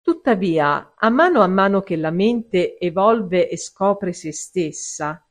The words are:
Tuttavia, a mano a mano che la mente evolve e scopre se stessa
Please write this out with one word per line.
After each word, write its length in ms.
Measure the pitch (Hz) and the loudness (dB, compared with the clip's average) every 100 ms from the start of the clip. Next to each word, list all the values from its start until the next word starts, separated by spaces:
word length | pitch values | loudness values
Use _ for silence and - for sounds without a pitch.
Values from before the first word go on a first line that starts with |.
Tuttavia, 920 | - 330 - 208 185 160 147 143 - _ | -2 -2 0 0 0 2 2 0 -6 _
a 140 | 220 | 0
mano 300 | 247 359 302 | 4 4 4
a 60 | 185 | 4
mano 340 | 190 196 196 | 4 2 0
che 140 | 190 165 | -2 -4
la 140 | 160 | -2
mente 680 | 170 208 240 226 180 170 - | 0 0 0 -2 -2 -2 -2
evolve 680 | 175 170 208 233 185 180 170 | -4 2 2 2 0 0 0
e 100 | 165 | -4
scopre 560 | - _ 196 202 190 | -12 _ -2 0 -4
se 180 | 175 156 | -6 -10
stessa 920 | 151 - 185 156 147 - - 151 165 _ | -12 -8 -6 -6 -8 -14 -8 -8 -8 _